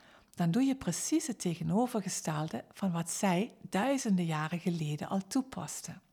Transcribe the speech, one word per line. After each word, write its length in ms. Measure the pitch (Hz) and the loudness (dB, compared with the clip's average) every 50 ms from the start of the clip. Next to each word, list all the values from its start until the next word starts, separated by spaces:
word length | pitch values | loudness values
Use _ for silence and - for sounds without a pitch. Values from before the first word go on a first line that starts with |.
| - - - - - _ - | -20 -20 -20 -20 -20 _ -2
dan 160 | - 175 170 | 0 2 2
doe 120 | 165 233 269 | 4 4 4
je 120 | 269 262 | 2 2
precies 520 | 269 - 180 165 - - - 311 320 - | 0 -2 -4 -2 -2 -2 0 0 0 0
het 140 | - 233 - | -2 -4 -2
tegenovergestelde 1200 | - 180 165 - 165 160 170 214 254 247 247 220 190 185 - - - 170 156 151 156 160 - 240 - - - | -2 -2 -2 -2 0 2 2 2 2 2 0 -2 -2 -2 -4 -4 -2 -2 -2 -2 -2 -4 -4 -8 -10 -10 -8
van 200 | - - 190 170 | -2 -2 0 0
wat 180 | 170 165 - | 0 -2 -2
zij 420 | - - - 196 175 175 220 254 - - - - | -2 0 2 4 4 4 2 0 -4 -12 -10 -4
duizenden 560 | - 185 208 269 277 262 - 226 196 180 175 | -2 0 2 2 0 0 2 2 2 4 4
jaren 360 | 165 156 151 156 156 180 175 | 2 0 0 0 -2 -2 -2
geleden 480 | - 185 175 165 156 151 151 147 - - | 0 0 0 0 0 -2 -2 -2 -2 -2
al 180 | - 190 190 | -2 -2 -2
toepasten. 760 | - - 269 262 - - 185 175 - - - - - - - - _ | 0 0 -2 -2 -2 -4 -8 -8 -6 -8 -10 -10 -12 -14 -14 -18 _